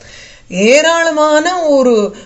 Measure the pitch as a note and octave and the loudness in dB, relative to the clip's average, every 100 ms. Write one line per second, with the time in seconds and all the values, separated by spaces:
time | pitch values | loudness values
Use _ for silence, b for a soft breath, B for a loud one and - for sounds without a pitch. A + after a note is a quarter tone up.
0 | B B B B - F3+ G#3+ C#4+ D#4+ E4 | B B B B -12 -2 2 2 2 0
1 | E4 D4+ D4+ D4+ E4+ F4+ D#4 C#4 B3 A3 | -2 0 0 0 0 -2 0 0 2 0
2 | G3+ B | -2 B